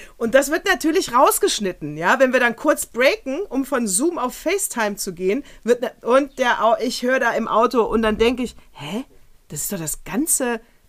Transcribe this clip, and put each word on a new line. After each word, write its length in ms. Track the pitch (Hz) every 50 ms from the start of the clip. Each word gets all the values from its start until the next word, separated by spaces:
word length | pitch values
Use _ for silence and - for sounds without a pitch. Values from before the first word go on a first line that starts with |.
| - - - -
Und 160 | 233 226 220
das 160 | 262 285 277
wird 160 | 311 359 -
natürlich 480 | 403 370 - - 320 311 381 294 - 240
rausgeschnitten, 840 | 254 294 381 440 - 427 370 - - 208 185 175 - 156 143 147
ja? 220 | 151 165 185 240 247
Wenn 140 | 269 254 247
wir 60 | 254
dann 160 | 247 240 233
kurz 280 | - - 294 320 - -
breaken, 560 | - - 226 254 285 403 427 - 262 262 320 415 -
um 160 | - 269 269
von 220 | - 285 247 240
Zoom 320 | 202 185 - 277 349 339 262
auf 160 | 247 254 -
FaceTime 640 | - - 311 381 392 - - - 247 220 208 208
zu 180 | - - 202 175
gehen, 300 | 165 185 190 254 277 - - - - -
wird 180 | 214 240 240
ne-, 120 | 247 - - _ -
und 360 | 226 247 269 294 277 - -
der 240 | 254 240 220 - 208
Au-, 140 | 226 233 -
ich 240 | 220 254 - - 247
höre 180 | 247 262 262
da 120 | 247 233 220
im 160 | 196 226 -
Auto 340 | - 214 240 233 269 240 208
und 200 | - - 226 220
dann 160 | 214 214 -
denke 240 | 226 233 254 247 247
ich, 120 | - - - - - -
„Hä? 320 | - 139 151 185 233 277 - - - - - - _ _ -
Das 120 | - 147 -
ist 100 | - 208
doch 60 | 165
das 260 | 160 147 - - -
ganze 560 | - - 220 311 - - - 262 240 233 220 - _ _ _ _